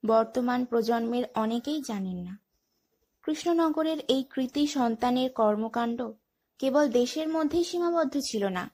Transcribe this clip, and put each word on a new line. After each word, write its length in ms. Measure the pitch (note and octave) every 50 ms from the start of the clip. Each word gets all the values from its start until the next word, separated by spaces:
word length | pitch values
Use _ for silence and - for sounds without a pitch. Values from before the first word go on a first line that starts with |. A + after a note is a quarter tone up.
বর্তমান 580 | - G#3+ A3 A3+ A3+ A3+ - B3+ B3 B3 B3 B3 B3+
প্রজন্মের 600 | B3 - A#3 A3 A3+ A#3 A#3 A#3 A3+ A#3+ B3 B3 - -
অনেকেই 460 | G#3+ A3 A3 A3+ A#3+ A#3 C#4+ D4+ D#4
জানেন 360 | C4 - A3 G3+ F#3+ F#3 F3+ F3+
না। 160 | F3+ F3 F#3+ G3+ _ _ _ _ _ _ _ _ _ _ _ _ _ _ _ _
কৃষ্ণনগরের 760 | _ - D#4 D#4 - F4 E4+ E4 E4 D#4+ D4+ D#4+ D#4 D#4+ D#4+ D4+ - -
এই 140 | C4 C4+ C4 -
কৃতী 340 | - C#4 C4 B3 - C#4+ D4
সন্তানের 640 | D4 - C#4+ B3 A#3 A3+ A3+ - B3 B3 B3+ B3+ C4
কর্মকাণ্ড 680 | B3+ - A3 G#3+ G#3 G#3 A3 A3+ A3 A#3 A#3 A#3 A#3 A#3+ B3 A3 A3 _ _ _ _ _ _ _ _ _
কেবল 240 | - C4+ B3+ D4 D4 C#4+
দেশের 400 | A3 B3 B3 B3 - D#4 D#4 D#4+
মধ্যেই 360 | D#4+ D#4+ D#4 D4 D#4 F4 E4+
সীমাবদ্ধ 500 | F4 - F4 F4 E4+ E4+ E4+ D#4+ C4+ - C#4+
ছিল 240 | C4+ - - G#3+ G3+ G3
না। 160 | F#3 F3+ F3+ -